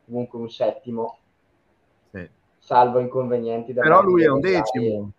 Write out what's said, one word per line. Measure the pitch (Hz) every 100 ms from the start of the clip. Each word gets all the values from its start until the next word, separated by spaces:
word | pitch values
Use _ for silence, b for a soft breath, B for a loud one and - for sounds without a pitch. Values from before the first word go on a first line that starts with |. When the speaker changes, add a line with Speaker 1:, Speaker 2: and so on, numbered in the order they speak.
| -
Speaker 1:
comunque | 120 120 117
un | 113
settimo, | - 120 - 123 113 113 - _ _ _ _ _ _ _ _ _
Speaker 2:
Sì. | 95 85 _ _ _
Speaker 1:
salvo | - 127 123 123
inconvenienti | 123 131 123 120 113 117 117
da | 123
Speaker 2:
Però | 147 180
Speaker 1:
parte | 196
Speaker 2:
lui | 175
è | 156
Speaker 1:
delle | 139
Speaker 2:
undecimo. | 185 180 - 123 113 104
Speaker 1:
gare. | 101